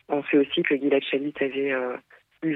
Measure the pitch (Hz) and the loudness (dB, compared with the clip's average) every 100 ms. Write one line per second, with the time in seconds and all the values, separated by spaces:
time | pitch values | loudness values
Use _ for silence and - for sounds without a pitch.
0 | - 147 - 147 135 170 175 139 143 139 | -6 -4 2 4 4 0 0 0 2 2
1 | - 135 147 - 139 135 139 131 123 127 | 2 -2 -4 -4 -4 -2 -2 -2 -4 -6
2 | - - _ _ 160 | -12 -20 _ _ -4